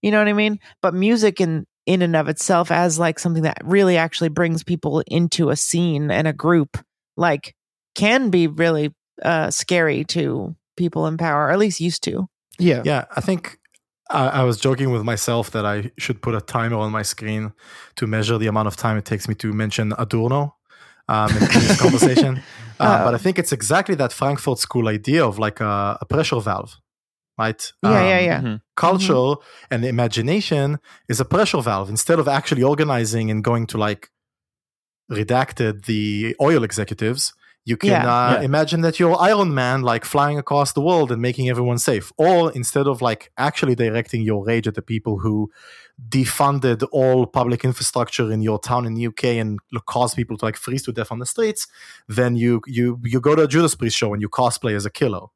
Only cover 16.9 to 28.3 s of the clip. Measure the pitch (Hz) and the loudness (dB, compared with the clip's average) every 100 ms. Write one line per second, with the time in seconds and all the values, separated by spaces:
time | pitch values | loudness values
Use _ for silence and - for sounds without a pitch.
16.9 | 107 101 - 107 107 107 - - - - | -4 -4 -6 -6 -6 -6 -10 -20 -20 -20
17.9 | - 113 110 107 117 110 107 107 92 117 | -6 -2 0 0 0 0 0 -2 -2 -2
18.9 | 107 - 104 - 107 110 104 107 - 107 | -2 -2 -6 -4 -6 -4 -4 -4 -2 -2
19.9 | 107 113 113 117 139 147 _ _ - - | -2 -2 -2 0 0 -2 _ _ -20 -20
20.9 | _ - 110 107 107 - - - - 127 | _ -2 0 2 2 4 4 4 4 4
21.9 | 120 349 127 185 131 - - - - - | 4 4 4 2 0 -8 -20 -20 -2 2
22.9 | 95 98 120 185 180 170 139 104 165 202 | 4 2 2 0 -2 -2 -2 0 0 0
23.9 | 165 127 - 135 143 - 123 - 123 113 | -2 -2 0 -2 -2 -2 -2 -2 0 0
24.9 | 107 104 156 131 101 110 - 107 101 101 | -2 0 2 2 0 -4 -2 -4 -2 -4
25.9 | - - 143 160 127 110 98 107 - _ | -6 -4 -2 0 -2 -2 -6 -8 -18 _
26.9 | _ _ _ _ - 110 107 - _ 202 | _ _ _ _ -4 -4 -4 -10 _ 2
27.9 | 208 185 185 180 | 4 4 4 2